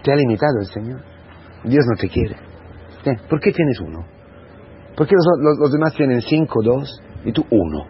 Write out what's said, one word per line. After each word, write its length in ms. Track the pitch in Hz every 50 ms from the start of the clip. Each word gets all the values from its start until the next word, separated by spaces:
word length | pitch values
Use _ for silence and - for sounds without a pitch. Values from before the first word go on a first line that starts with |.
| -
te 100 | 143 139
ha 20 |
limitado 440 | 147 143 120 110 101 147 151 135 107
el 80 | 101
Señor. 340 | 92 - 107 110 117 127 127 - - - - - - - - - - - - -
Dios 200 | 113 131 147 135 120
no 80 | 113 -
te 80 | -
quiere. 280 | 90 - 92 92 - - - - - - - - - - - - - - - -
¿Eh? 120 | 143 127 110 - -
¿Por 120 | 160 156
qué 100 | - 208
tienes 280 | - - 160 143 117 -
uno? 240 | 92 76 78 82 85 - - - - - - - - - - - - - - - - - -
¿Por 100 | - 151
qué 100 | - 196
los, 100 | 185 160 175 175 131
los, 200 | 147 151 151 127
los 120 | 147 139 135
demás 200 | 151 160 156 -
tienen 260 | - 147 135 123 120
cinco, 400 | 110 - 156 156 160 - - 117 107
dos, 380 | 117 123 135 143 - - - - - - - -
y 80 | - -
tú 120 | 320 - -
uno? 340 | 120 104 85 78 76 73 71